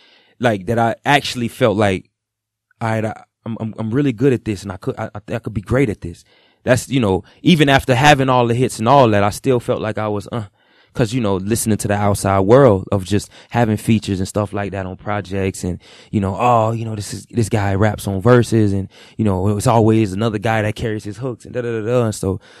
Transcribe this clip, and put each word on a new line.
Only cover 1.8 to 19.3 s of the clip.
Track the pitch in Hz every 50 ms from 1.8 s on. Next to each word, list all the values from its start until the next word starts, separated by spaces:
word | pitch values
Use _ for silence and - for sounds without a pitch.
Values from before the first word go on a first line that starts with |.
| 110 101 95 87 - _ _ _ _ _ _ _ _ _ _ _ _ _ _ -
"All | 117 113
right, | 110 110 107
I, | 110 - - - _ _ _ -
I'm, | - 113 -
I'm, | 110 110 101 -
I'm | 110 110
really | 107 139 147 139
good | 120 101 123 143 127
at | 113 -
this, | 110 107 92
and | - 101
I | 92
could, | 95 - 135 123 -
I, | 110 - -
I | 104
think | - - -
I | 117
could | - 117 104
be | 104
great | 92 - 117 127 143 113
at | 95 -
this." | - 85 87 - _ _ _ _ _ _ _ _ -
That's, | 92 127 123 - -
you | 127 135
know, | 117 98 95 90 - _ - _
even | - - 175 151 151 139
after | 139 131 - - 127
having | 120 143 147 151 131 135 131
all | 127 127 120
the | 117 117
hits | 120 131 113 - -
and | 110 113
all | 135 143 131 113
that, | 104 101 101
I | 104
still | 98 - - 135 127 120
felt | - - 120 -
like | - 110 104
I | - 107 107
was, | 104 101 98 -
uh, | - 120 107 98 _ _ _ _ _ _ _ _
'cause, | - - 131 101
you | 117 131
know, | 117 101 98
listening | 92 92 101 113 110 - 113 104 101
to | -
the | 101 101
outside | 101 104 101 101 - - 101 98 98
world | 98 95 117 135 143 123 101 95 - -
of | - 101 92
just | 87 101 101 - - - - - _
having | - 120 120 110 107
features | 104 - - 117 107 - - 101 90
and | 95
stuff | 92 - 104 104 101
like | 101 104 101 98
that | 95 98 95
on | 92 95
projects | - - 107 104 104 95 90 95 98 95 98 92 -
and, | - 90 87 - _ - - - - _
you | - 107
know, | 98 95 98 -
"Oh, | 120 123 123 113 110 110
you | 117 113 113
know, | 113 110
this | 104 101 - -
is, | 98 - -
this | - 120 113 -
guy | - 107 98 101 98
raps | 95 107 107 101 - - 101
on | 98 95
verses | 90 117 123 123 113 - 117 113 107 104
and, | 98 98 95 - _ - - - _
you | - 113
know, | 107